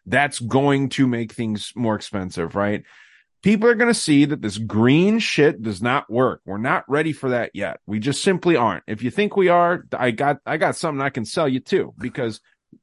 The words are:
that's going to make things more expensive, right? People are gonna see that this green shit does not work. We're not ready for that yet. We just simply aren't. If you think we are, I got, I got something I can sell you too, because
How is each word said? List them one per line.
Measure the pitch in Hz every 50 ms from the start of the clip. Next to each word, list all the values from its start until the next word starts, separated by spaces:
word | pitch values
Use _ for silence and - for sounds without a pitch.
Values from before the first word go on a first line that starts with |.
| _
that's | 92 92 131 143 143 - -
going | 120 110 127 135 139 143 139 139 139 127
to | - - 135
make | 123 120 117 117 113
things | - - 117 110 107 104 - - -
more | 123 123 113 107
expensive, | 101 - - - 101 92 90 - 92 85 82 -
right? | 98 101 104 104 - - _ - - - _ _ _ _ _ _ _ -
People | 190 220 208 220
are | 240 240
gonna | 214 240 233 226
see | - - - 147 139 147
that | 139 147 - -
this | 107 98 104
green | 113 107 98 107 113 127 139 156 180 202 220
shit | 233 208 - - - 147 139 - 110 110
does | 110 104 87
not | 110 120 131 143 - -
work. | 107 127 131 117 85 - _
We're | - 95 104
not | 113 135 175 180 -
ready | - 131 147 160 160
for | 143 - - 131
that | 123 120 110 - -
yet. | 98 98 87 - - _
We | - 104
just | 110 107 139 139 -
simply | - 196 190 175 - 180 165
aren't. | 123 123 107 92 - -
If | - 110 110
you | 120 123
think | - - 208 202 208
we | 202 185
are, | 175 175 175 175 170 180 175 - -
I | - - 127 127
got, | 113 - 143 143 143 - _
I | - 143
got | 156 185 156 135
something | - - 165 147 139
I | 139 139
can | - 127 110
sell | - - 180 160 139
you | 131 131
too, | - - 202 180 - - -
because | - 120 123 - - 127 113 110 - _ _ _ _ _ _ - _